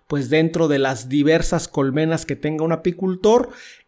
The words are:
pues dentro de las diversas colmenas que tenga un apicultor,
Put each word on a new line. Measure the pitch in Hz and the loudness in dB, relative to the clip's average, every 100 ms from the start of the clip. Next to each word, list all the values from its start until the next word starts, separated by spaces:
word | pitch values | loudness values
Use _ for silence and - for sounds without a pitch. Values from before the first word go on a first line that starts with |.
| _ | _
pues | 147 123 | -4 0
dentro | 156 160 165 160 | 2 2 0 0
de | 143 | 2
las | 135 127 123 | 0 -2 -4
diversas | 143 147 160 - 170 - | 0 2 2 2 -2 -4
colmenas | - 135 143 160 160 - | -2 -2 0 0 -2 -4
que | |
tenga | 139 151 156 | -6 -4 -2
un | 165 | -2
apicultor, | 160 185 175 190 185 214 233 247 - - - | -2 -2 -2 -4 0 2 4 2 -8 -20 -20